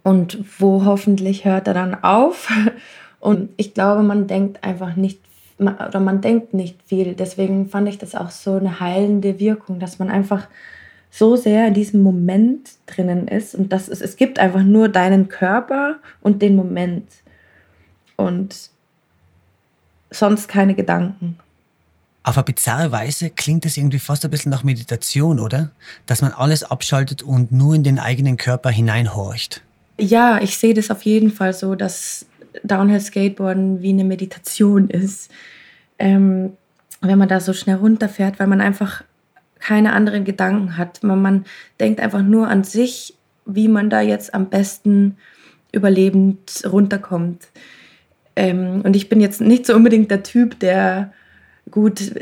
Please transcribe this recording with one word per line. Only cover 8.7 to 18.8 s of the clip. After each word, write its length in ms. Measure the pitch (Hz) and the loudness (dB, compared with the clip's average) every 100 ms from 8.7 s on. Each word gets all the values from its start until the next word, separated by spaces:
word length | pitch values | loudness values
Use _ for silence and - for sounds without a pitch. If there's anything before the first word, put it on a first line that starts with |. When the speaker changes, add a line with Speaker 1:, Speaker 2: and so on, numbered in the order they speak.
| 170 | -4
Speaker 1:
heilende 600 | 180 185 208 202 196 190 | -4 0 0 0 -2 -2
Wirkung, 400 | 208 214 - 180 | -2 -2 -6 -10
dass 180 | 180 - | -10 -6
man 140 | 190 | -2
einfach 360 | 202 196 196 - - - - - _ _ | -2 0 -4 -6 -20 -20 -20 -20 _ _
so 260 | - 220 240 | 2 4 4
sehr 320 | 214 214 226 | 2 2 2
in 60 | |
diesem 300 | 202 202 202 | 2 2 4
Moment 640 | 196 180 180 190 233 294 - _ - | 4 2 0 2 2 0 -10 _ -14
drinnen 420 | - 180 180 - | -6 -2 -2 -4
ist. 280 | 208 214 - | -6 -6 -6
Und 180 | 190 | -4
das 160 | 190 185 | -4 -6
ist, 140 | - | -10
es 140 | 190 - | -10 -2
gibt 200 | 262 - | -2 2
einfach 240 | 190 190 | 2 4
nur 260 | 196 214 220 | 4 4 4
deinen 420 | 190 185 196 190 | 2 4 4 2
Körper 640 | - 185 226 247 277 285 311 - _ | -2 -2 -2 -2 -4 -4 -6 -14 _
und 220 | 208 202 | -2 2
den 120 | 202 196 | 4 2
Moment. 520 | 180 180 180 170 - _ _ _ _ _ _ _ _ _ _ - | 2 -4 -4 -6 -12 _ _ _ _ _ _ _ _ _ _ -6
Und 520 | 185 180 190 - - _ | -4 -4 -8 -12 -20 _